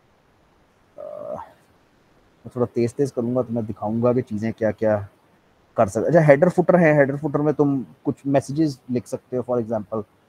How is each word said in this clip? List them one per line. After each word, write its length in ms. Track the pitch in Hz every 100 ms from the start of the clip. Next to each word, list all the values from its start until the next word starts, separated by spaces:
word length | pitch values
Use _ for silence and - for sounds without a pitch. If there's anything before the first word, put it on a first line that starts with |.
| _ _ _ _ _ _ _ _ _ - 50 50 57 - - _ _ _ _ _ _ _ _ _
मैं 60 | 113 123
थोड़ा 100 | 120
तेज़-तेज़ 460 | - 117 - 135
करूँगा 300 | - 117 127
तो 100 | 120
मैं 140 | 117 110
दिखाऊँगा 460 | 104 107 113 120
कि 100 | 123
चीज़ें 300 | - 104 113
क्या-क्या 560 | - 107 104 110 107 101 _ _ _ _ _ _ -
कर 120 | 110
सकते। 180 | - 95
अच्छा, 140 | 165
header 280 | 151 139 175
footer 280 | - 175 180
है, 200 | 165 151
Header 200 | 135 139
footer 240 | 151 143
में 140 | 151
तुम 320 | 143 147 139 110 -
कुछ 220 | - - 139
messages 540 | 139 - 143 160 131 -
लिख 160 | 123 -
सकते 300 | 123 _ 127
हो। 60 |
For 220 | 117 123
example 400 | 110 113 98 110 101 _